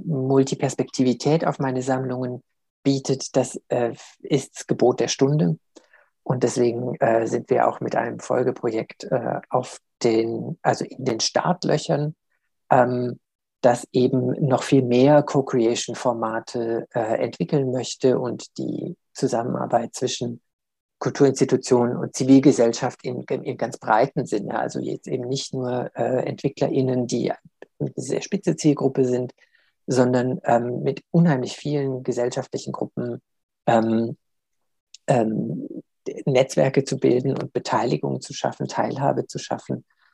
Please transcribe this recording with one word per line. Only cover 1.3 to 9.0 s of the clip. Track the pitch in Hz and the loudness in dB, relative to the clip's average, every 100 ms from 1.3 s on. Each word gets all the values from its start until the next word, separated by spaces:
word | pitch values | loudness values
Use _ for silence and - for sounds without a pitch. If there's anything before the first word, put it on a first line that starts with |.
| 160 160 | 2 0
auf | 147 | -2
meine | 135 127 | -2 -2
Sammlungen | 127 131 131 127 127 123 - _ _ _ | -2 -2 -4 -4 -6 -8 -14 _ _ _
bietet, | 143 135 135 135 - 135 | 0 0 0 -4 -2 0
das, | 120 - - | 0 -4 -4
äh, | 127 117 - - _ | -2 -2 -4 -14 _
ist | - 139 - - | -2 -2 -2 -8
das | - | -4
Gebot | 113 120 127 | 2 2 2
der | 117 | 0
Stunde. | - 135 151 170 156 _ - _ _ _ _ | 2 2 4 2 0 _ -20 _ _ _ _
Und | - 127 | -6 0
deswegen, | 123 123 120 117 123 123 | 0 2 0 0 -4 -2
äh, | 120 113 113 | 2 2 0
sind | 120 - | -2 0
wir | 123 117 | 2 2
auch | - | 0
mit | 120 | -4
einem | - 117 117 | -2 -4 -6
Folgeprojekt, | - 123 127 120 120 110 - - | -2 0 0 -2 -2 -4 -6 -10